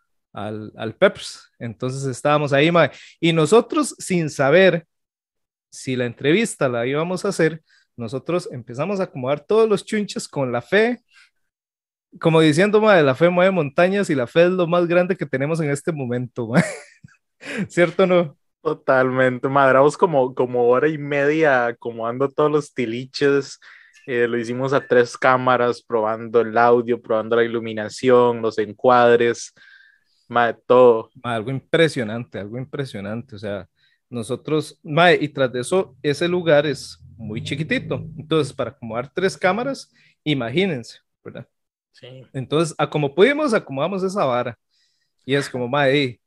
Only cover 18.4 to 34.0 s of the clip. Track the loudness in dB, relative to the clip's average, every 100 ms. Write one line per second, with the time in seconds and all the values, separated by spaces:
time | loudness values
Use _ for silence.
18.4 | _ _ -6 -4 0 2 2 0 0 0
19.4 | -2 2 4 4 4 2 0 2 0 -2
20.4 | -2 0 2 2 0 -2 -4 -2 0 2
21.4 | 2 2 0 -4 -12 -6 -6 -2 -4 0
22.4 | 0 0 -4 -6 -6 -6 -10 -2 2 2
23.4 | -2 -16 -20 -20 _ _ -6 -2 0 -2
24.4 | -4 -4 -2 -2 2 2 2 0 2 2
25.4 | 2 2 0 -2 _ -2 -2 -4 0 0
26.4 | 0 2 4 4 2 -6 -2 -4 0 0
27.4 | 0 -2 -6 -8 -10 -2 4 4 4 0
28.4 | -4 -4 -6 0 4 6 6 4 2 -2
29.4 | -12 _ _ -20 _ _ _ _ _ -2
30.4 | 0 -4 2 6 6 6 -2 -12 -6 -6
31.4 | -6 -8 -2 2 2 0 -6 -8 -10 -12
32.4 | -10 -12 -10 -10 -10 -10 -10 -10 -12 -12
33.4 | -10 -10 -12 _ _ _